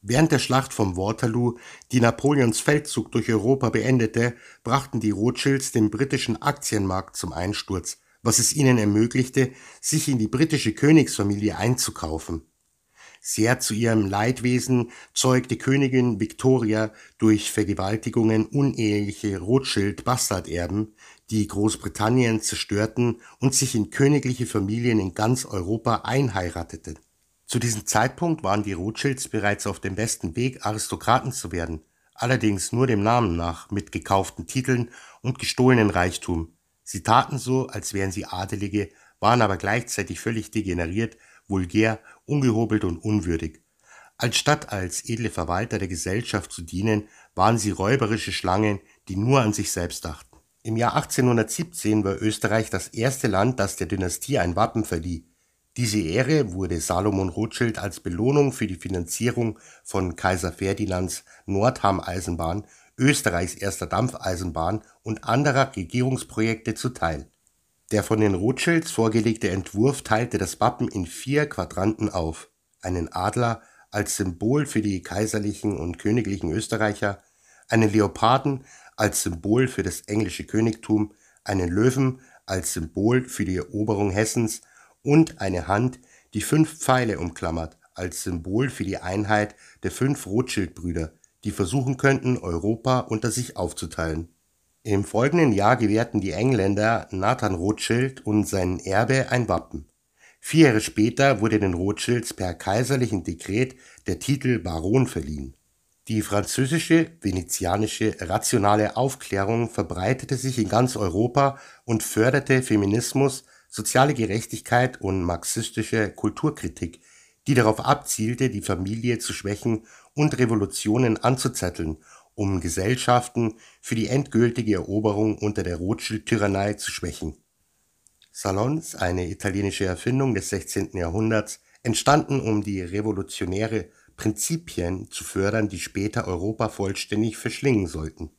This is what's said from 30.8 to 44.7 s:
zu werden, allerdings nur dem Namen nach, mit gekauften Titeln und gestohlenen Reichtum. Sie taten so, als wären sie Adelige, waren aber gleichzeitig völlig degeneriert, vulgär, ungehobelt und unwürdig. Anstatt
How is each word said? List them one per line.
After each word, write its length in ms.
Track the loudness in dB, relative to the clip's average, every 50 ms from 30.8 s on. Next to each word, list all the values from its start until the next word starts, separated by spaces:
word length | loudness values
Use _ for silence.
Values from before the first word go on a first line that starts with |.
| -6 -6 -6 -4 2 2 2 2 2 -2
zu 220 | -8 -8 -8 -6 -4
werden, 300 | -4 -4 -4 -6 -8 _ _ _ _ _ _ _
allerdings 580 | -6 0 0 0 2 2 2 0 0 -2 -4 0
nur 140 | 0 2
dem 160 | 2 2 2 2
Namen 340 | 4 4 4 2 2 0
nach, 340 | 0 -2 -4 -6 -8 -10 _
mit 220 | -6 -6 -6 -6 -10
gekauften 540 | -10 -2 2 2 2 2 0 -6 -14 -14
Titeln 420 | -6 -4 -4 0 0 0 0 -2 -4 -8 -20 -20 -20 -20 _
und 180 | -6 -6 -4 -4
gestohlenen 520 | -4 -6 0 4 6 8 8 8 6 4
Reichtum. 640 | 4 2 2 2 0 -4 -4 -4 -4 -4 -4 -6 _ _ _ _ _ _ _
Sie 180 | -12 -12 -6 2
taten 360 | 4 6 6 6 4 -4 -6
so, 280 | -2 -2 0 0 -2
als 260 | -2 -6 -10 -10 -6 -4
wären 200 | -2 -2 -2 -4
sie 120 | -6 -8
Adelige, 640 | -8 -6 -6 -6 -6 -4 -6 -6 -2 -2 -2 -4 -4 _ _ _ _ _ _
waren 240 | 4 4 6 6 4
aber 160 | 4 2 0
gleichzeitig 600 | 0 -2 -2 -2 -2 -4 -6 -6 -4 -6 -6 -6
völlig 300 | -4 -4 -4 -4 -6 -4
degeneriert, 680 | -4 -4 -2 -2 -2 -2 -2 -2 0 -2 -2 -2 -6 _ _ _ _ -20 _
vulgär, 520 | _ -2 -2 -2 0 2 2 4 4 2 -2 _ -20 -20 _ _
ungehobelt 600 | -4 -2 2 2 2 4 2 2 2 2 0 0
und 140 | 0 -4 -4
unwürdig. 600 | -2 0 0 2 2 0 -2 -2 -2 -6 -10 -12 _ _ _ _ _ _ -20 -20 -20 -20 _
Anstatt 560 | _ -4 -2 -2 0 2 2 0 0 0 -6